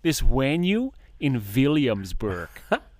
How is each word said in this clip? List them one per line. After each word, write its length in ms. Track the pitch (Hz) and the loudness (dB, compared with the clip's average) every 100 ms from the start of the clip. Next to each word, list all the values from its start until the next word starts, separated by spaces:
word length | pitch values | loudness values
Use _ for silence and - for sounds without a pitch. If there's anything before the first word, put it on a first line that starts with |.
This 180 | 170 147 | 0 2
venue 720 | - 123 135 160 180 208 262 - - - | 4 4 2 0 0 0 -2 -8 -20 -4
in 240 | 147 127 101 | -2 -2 -2
Williamsburg. 920 | 104 135 156 135 104 95 104 107 90 82 - - | 2 2 4 2 -2 -4 -6 -4 -6 -8 -16 -4
<laughs> 260 | 214 - | -4 -4